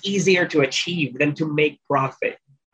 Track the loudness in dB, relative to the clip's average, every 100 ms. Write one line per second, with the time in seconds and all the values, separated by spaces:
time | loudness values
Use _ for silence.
0 | -4 0 2 2 2 2 0 0 -4 -2
1 | -2 -2 -2 -2 -2 0 0 -2 -2 -2
2 | -2 -4 -8 -8 _ _ _